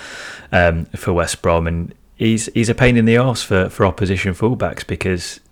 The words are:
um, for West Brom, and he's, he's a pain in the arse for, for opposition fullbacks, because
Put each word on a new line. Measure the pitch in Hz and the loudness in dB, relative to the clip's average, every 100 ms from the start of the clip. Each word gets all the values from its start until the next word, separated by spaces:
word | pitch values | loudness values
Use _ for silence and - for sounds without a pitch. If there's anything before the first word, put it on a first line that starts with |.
| - - - - - | -18 -16 -16 -18 -2
um, | 92 87 82 80 - | 2 4 2 -4 -8
for | - | -2
West | 87 80 - | 0 0 -2
Brom, | 92 85 82 | 0 0 0
and | 85 85 - _ - | -4 -6 -12 _ -2
he's, | 113 113 - 117 | 0 0 -2 -2
he's | 110 | 0
a | 113 | 2
pain | 123 120 | 4 4
in | 113 | 4
the | 117 | 4
arse | 131 123 | 2 -2
for, | - 95 95 | 0 0 0
for | - 101 | 2 0
opposition | - 95 95 98 87 | 2 -2 0 -2 0
fullbacks, | 113 127 90 - - | 0 0 -4 -6 -8
because | 87 92 90 - - _ | -6 -2 -4 -6 -14 _